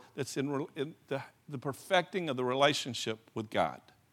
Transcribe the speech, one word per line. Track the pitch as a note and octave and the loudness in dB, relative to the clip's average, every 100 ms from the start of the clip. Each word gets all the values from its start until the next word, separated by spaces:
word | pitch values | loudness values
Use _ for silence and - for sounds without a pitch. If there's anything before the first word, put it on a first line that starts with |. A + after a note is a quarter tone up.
| - - | -4 -8
that's | B2+ D3 | -6 -4
in, | C#3 | -4
re-, | C#3 D#3+ D#3+ | -4 -4 -4
in | C#3+ - - | -4 -6 -6
the, | C3+ - _ - | -6 -8 _ -12
the | C#3+ | -8
perfecting | D3 B2+ - F#3 F3 F#3 D#3+ | -6 -6 2 4 4 -2 -2
of | B2+ | 0
the | B2 | 0
relationship | C3 C#3+ C#3+ C3 A2 A2+ A2 _ | 6 6 4 -2 -6 -4 -6 _
with | A2+ A2 | -8 -2
God. | G2+ D#2+ B1 - _ _ | 2 2 -2 -16 _ _